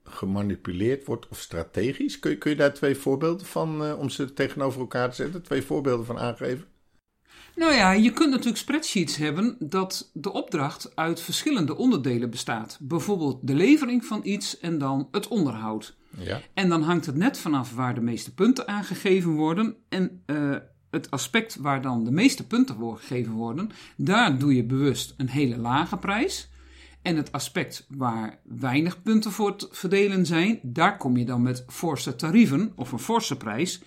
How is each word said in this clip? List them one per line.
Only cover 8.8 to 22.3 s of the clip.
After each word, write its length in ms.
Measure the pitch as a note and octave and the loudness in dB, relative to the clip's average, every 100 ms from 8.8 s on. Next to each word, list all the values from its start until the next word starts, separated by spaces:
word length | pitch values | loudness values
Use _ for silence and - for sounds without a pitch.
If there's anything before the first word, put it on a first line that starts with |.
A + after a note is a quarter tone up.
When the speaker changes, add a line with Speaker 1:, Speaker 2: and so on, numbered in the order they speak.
| - F#3+ D3+ D3 | 0 0 0 0
Speaker 2:
hebben 400 | D3+ D#3+ A#3+ - | -2 0 0 -2
dat 520 | D3 F#3+ F#3 - - | -4 -2 -2 -4 -10
de 180 | E3 F#3+ | -8 -6
opdracht 640 | - - D#3+ C#3 - - - | -6 -4 -2 -2 -4 -10 -4
uit 240 | D#3+ E3 | -2 -2
verschillende 560 | - - D#4 B3 D3 D#3 | -4 -2 0 2 0 2
onderdelen 540 | B3+ F3+ B2+ A#2+ A#2+ | 2 4 2 0 -2
bestaat. 480 | A#2 - A2+ A2 - | -4 -4 -6 -6 -12
Bijvoorbeeld 680 | C3+ E3 G#3 G3 C#3+ B2+ B2+ | -4 -2 0 0 0 -2 0
de 80 | |
levering 500 | C#3 A3 D4+ A#3+ B3 | 4 8 6 6 0
van 160 | - G#3+ | 0 -6
iets 360 | F#3+ G3+ - - | -2 -4 -4 -6
en 200 | E3+ D#3+ | -4 -2
dan 300 | C#3 C#3 - | 0 -2 -2
het 180 | G3+ G3+ | -4 -2
onderhoud. 680 | A3+ C#3 A2 A2 A2 - _ _ - | 0 0 0 -4 -6 -8 _ _ -10
Speaker 1:
Ja. 220 | F#2 A2+ - | -6 -8 -6
Speaker 2:
En 140 | F#3+ F#3 | 0 2
dan 140 | E3 | 4
hangt 240 | D#3 E3+ D3+ | 2 0 0
het 80 | C#3 | 0
net 220 | A#3+ - | 0 0
vanaf 360 | E3+ C#3 A#2 | -2 -2 -2
waar 200 | A#2 B2+ | -2 -2
de 60 | A#2+ | 0
meeste 340 | A#2 A2 - | -2 -4 -8
punten 340 | - A3 C4 - | 2 4 4 0
aangegeven 600 | G#3 F#3 F#3 G3 F#3+ E3+ | -6 -4 -2 2 4 4
worden. 460 | D3+ D#3 F3 A3+ - - | 2 2 2 0 -4 -8
En, 340 | F#3+ F3+ - - | -2 -2 -4 -6
eh, 280 | D3 C#3+ C3 - _ _ | -2 -2 -4 -8 _ _
het 200 | D#3+ - | -6 -4
aspect 460 | C3+ - A3+ A3 - | -6 0 -2 -2 -6
waar 220 | C#3+ C3+ | -2 -2
dan 220 | C3 A#2+ | -2 -2
de 60 | A2+ | 0
meeste 360 | D#3+ C4 | 4 4